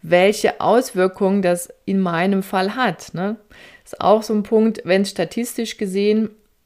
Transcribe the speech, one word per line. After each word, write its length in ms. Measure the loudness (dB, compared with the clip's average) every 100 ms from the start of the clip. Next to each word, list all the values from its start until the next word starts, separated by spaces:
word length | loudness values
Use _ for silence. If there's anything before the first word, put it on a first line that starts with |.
welche 580 | 2 4 4 4 0 0
Auswirkungen 800 | 2 2 2 0 -2 0 0 2
das 300 | 0 0 -4 -14 -4
in 140 | -2
meinem 440 | 0 0 0 0
Fall 320 | -2 -2 -2 -2
hat, 380 | -2 -4 -10
ne? 240 | -6 -6 -6 _ -20 -20 -20 _
Ist 160 | -4
auch 220 | 2 2
so 100 | 2
ein 100 | -2
Punkt, 380 | 0 2 2 0 0
wenn's 260 | 0 0
statistisch 640 | -4 -6 -4 -6 -6 -8 -6
gesehen 520 | -4 0 2 2 -2 -8 _ _